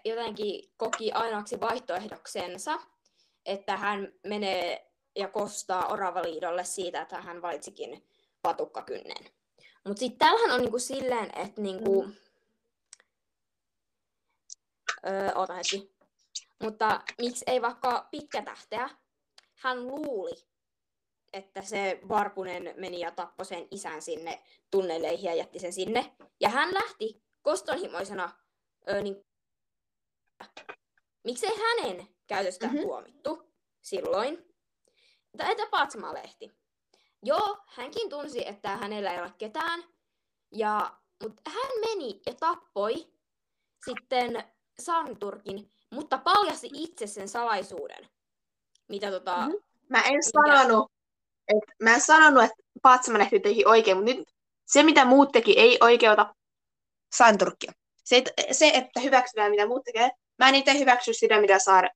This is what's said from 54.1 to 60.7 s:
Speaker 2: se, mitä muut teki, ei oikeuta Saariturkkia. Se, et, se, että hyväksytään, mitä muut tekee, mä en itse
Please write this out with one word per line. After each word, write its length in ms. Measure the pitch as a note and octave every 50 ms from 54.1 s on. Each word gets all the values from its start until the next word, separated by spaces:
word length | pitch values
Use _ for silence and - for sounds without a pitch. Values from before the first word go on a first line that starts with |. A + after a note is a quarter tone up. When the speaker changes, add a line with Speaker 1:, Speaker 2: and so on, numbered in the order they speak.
| C4 - - - _ _ _ _ _ _ _
Speaker 2:
se, 180 | - - C#4+ D4+
mitä 220 | D#4+ C#4+ D4 C4+
muut 260 | B3 B3+ C#4 C#4 C#4
teki, 280 | - A#3+ A3+ G#3+ G3 -
ei 180 | A3 A#3+ A#3+ -
oikeuta 540 | A#3+ A#3 A#3+ A#3+ A#3+ A3 G#3+ G#3 G#3 - - _ _ _ _ _ _ _ _ _ _ _ _ _ _ _ -
Saariturkkia. 560 | - B3 A#3 G#3+ F#3+ F#3+ - - - - - - _ _ _ _ _ _
Se, 140 | - B3 B3
et, 120 | B3+ - - - - -
se, 200 | - - D4+ D4+ D4
että 260 | C4 B3 - - B3+
hyväksytään, 520 | B3 C#4 C4 C4 B3 - - A3 G#3 G#3
mitä 160 | G#3 G#3 G#3 A3
muut 160 | B3 C4+ -
tekee, 260 | - - A4 A#3+ C4 - _ _ _ _ -
mä 100 | B3+ C4+
en 60 | C4+
itse 240 | C#4 C4+ C#4+